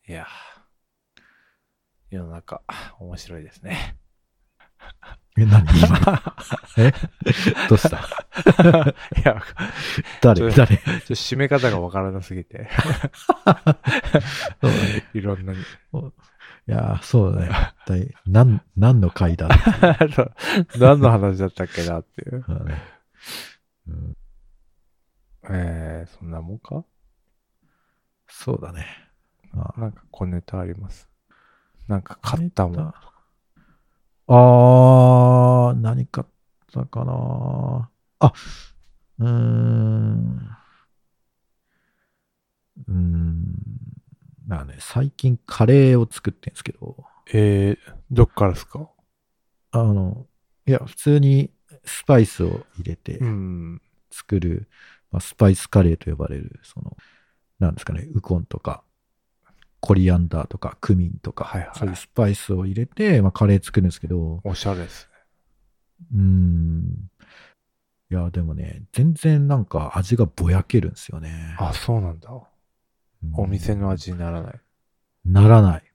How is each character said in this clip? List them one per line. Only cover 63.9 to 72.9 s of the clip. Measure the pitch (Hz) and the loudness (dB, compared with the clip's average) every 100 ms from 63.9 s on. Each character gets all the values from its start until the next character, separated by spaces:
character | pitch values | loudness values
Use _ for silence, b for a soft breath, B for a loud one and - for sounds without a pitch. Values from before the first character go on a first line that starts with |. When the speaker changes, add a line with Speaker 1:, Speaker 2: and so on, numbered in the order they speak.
Speaker 2:
で | |
す | - | -2
け | 80 | -6
ど。 | 87 82 82 | -6 -6 -8
Speaker 1:
お | 101 | -8
し | 90 104 | -8 -6
ゃ | |
れ | 95 | -8
っ | 85 | -10
す | - - _ _ _ _ _ _ _ _ _ | -16 -20 _ _ _ _ _ _ _ _ _
ね。 | 170 | -6
Speaker 2:
う | 110 | 0
ー | |
ん。 | 95 92 90 85 82 82 85 87 98 _ b b b _ _ _ _ _ _ | 2 2 2 0 -2 -4 -6 -8 -14 _ b b b _ _ _ _ _ _
い | |
や、 | 92 87 | -6 -4
で | 90 | -4
も | 82 | -6
ね、 | 76 76 78 104 | -6 -12 -14 -10
全 | - 143 | 0 0
然 | 156 160 151 143 | 0 0 2 2
な | 139 | 0
ん | |
か | 98 80 76 | -2 -6 -6
味 | - 92 117 | -6 -2 0
が | 95 | 0
ぼ | - 85 | 0 0
や | 92 | 0
け | - 120 | 0 -2
る | 82 | -2
ん | - | -10
す | - | -18
よ | 80 | -16
ね。 | 78 80 80 82 | -14 -14 -14 -8
Speaker 1:
あ、 | 92 | -8
そ | - - 117 | -6 -4 -4
う | |
な | 92 | -4
ん | 82 | -10
だ。 | 82 | -18
Speaker 2:
う | 123 _ _ _ _ _ | -20 _ _ _ _ _